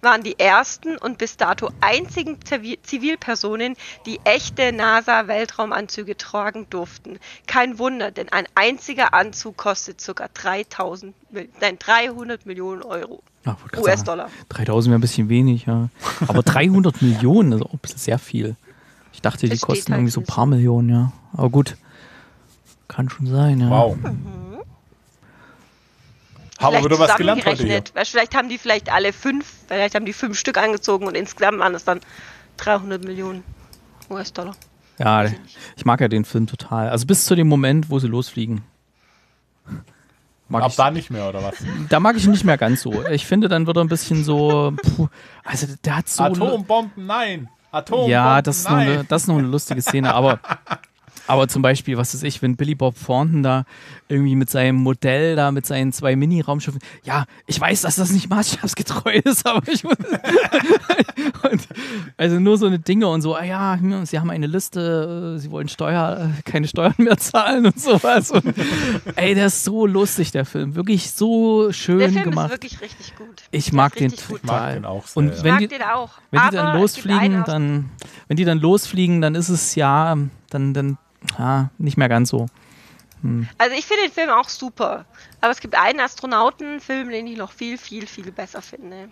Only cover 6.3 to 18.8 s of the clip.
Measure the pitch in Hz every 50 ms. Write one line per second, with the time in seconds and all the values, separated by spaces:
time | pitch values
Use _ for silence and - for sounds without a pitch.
6.3 | - 208 202 208 202 220 214 _ - 185 175 175 - - _ - 185 - - -
7.3 | - - _ - - 262 247 254 240 208 240 254 262 247 208 202 196 - 175 -
8.3 | - 185 185 - _ - 190 339 277 254 - - 285 247 254 - - 180 190 214
9.3 | 202 - - 220 202 - - 202 196 - - - 180 _ - - 190 - - -
10.3 | _ - - 190 185 196 208 _ - - 190 185 170 190 196 190 196 _ _ _
11.3 | 220 202 180 - _ - 208 202 185 185 - - 220 233 240 254 240 240 240 240
12.3 | 240 220 _ 202 185 180 185 185 190 185 - 240 185 170 175 - - - _ _
13.3 | _ _ _ 131 107 - - - - - 233 180 190 104 104 - 170 170 - -
14.3 | - - - _ - - 110 107 107 113 117 123 120 117 117 120 - - 113 104
15.3 | 117 120 131 131 123 117 - - 117 117 117 120 _ _ - - - - 165 131
16.3 | 202 123 117 - - 127 147 185 190 196 190 180 139 - 135 123 117 110 117 120
17.3 | 160 220 214 147 117 110 - - - 143 - - - - - - 117 131 - -
18.3 | - 117 110 110 113 - _ - - _